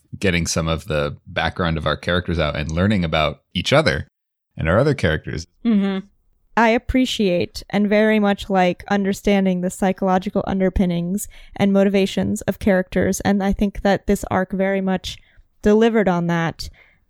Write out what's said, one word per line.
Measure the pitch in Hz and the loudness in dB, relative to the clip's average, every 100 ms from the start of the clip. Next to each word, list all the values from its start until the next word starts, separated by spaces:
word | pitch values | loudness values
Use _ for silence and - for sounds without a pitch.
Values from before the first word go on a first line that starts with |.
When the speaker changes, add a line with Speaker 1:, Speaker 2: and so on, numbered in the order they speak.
| - - | -18 -4
Speaker 1:
getting | 95 85 82 | 0 0 0
some | 87 80 | -2 -2
of | 80 - | -4 -2
the | 76 73 - - | -2 -2 -6 -10
background | 82 80 - 85 80 | -4 -4 -2 -2 -2
of | 80 | -2
our | 71 | -4
characters | - 87 90 82 | -2 -2 -2 -2
out | 76 73 | -2 -4
and | 73 | -4
learning | 80 101 101 | -2 0 0
about | 82 80 76 71 _ | 0 0 -2 -4 _
each | 90 - | -6 0
other | 139 135 71 - _ _ _ _ - | 2 2 -2 -8 _ _ _ _ -6
and | 80 | 0
our | 101 | 2
other | 147 | 2
characters. | 135 85 78 - 73 85 _ 233 | 0 0 -2 -4 -10 -10 _ -2
Speaker 2:
Mm-hmm. | 208 196 190 - _ _ _ _ - | 0 0 -4 -10 _ _ _ _ 0
Speaker 3:
I | 233 | 2
appreciate | 254 - 262 254 - 196 175 - - - | 2 0 -2 0 0 0 0 -4 -8 -4
and | 202 208 | -2 2
very | 208 220 214 | 2 4 2
much | 202 196 - | 2 0 0
like | 190 180 185 - | 2 2 0 -2
understanding | 202 190 196 208 196 190 180 | -2 -2 -2 0 2 2 0
the | 180 | -4
psychological | - 190 190 190 185 202 - - | -2 -2 0 -2 -2 -2 -4 -2
underpinnings | 190 185 - 180 170 170 202 - - - - | 0 0 2 0 -2 -4 -6 -8 -16 -16 -2
and | 202 | 2
motivations | 196 196 196 196 - 196 208 | 4 4 2 0 -2 -4 -4
of | - - | -4 -2
characters. | 214 185 185 185 185 190 | 2 2 2 0 0 0
And | - 202 | 0 0
I | 196 | 0
think | 202 202 - | 0 -2 0
that | 202 190 - | 0 0 0
this | 196 - | -2 0
arc | 190 185 | -2 -2
very | 190 190 196 | -2 0 0
much | 190 185 - - _ _ _ _ | 0 -2 -4 -14 _ _ _ _
delivered | 208 214 233 220 190 | 4 6 4 4 2
on | 175 170 | 2 0
that. | 170 165 - - - _ _ - | 0 -2 -6 -12 -14 _ _ -4